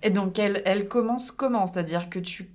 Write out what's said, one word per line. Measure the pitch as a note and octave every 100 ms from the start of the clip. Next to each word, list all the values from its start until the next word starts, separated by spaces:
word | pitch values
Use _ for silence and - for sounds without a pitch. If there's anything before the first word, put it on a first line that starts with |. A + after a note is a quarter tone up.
et | G#3
donc | F#3+ F#3+ F#3
elle, | G#3 G#3
elle | G3 G3+ G3+
commence | A#3+ A3+ A#3+ -
comment ? | - C4 A#3 F#3
C'est-à-dire | F3+ E3 E3+ F3
que | F#3
tu, | F3 - F#3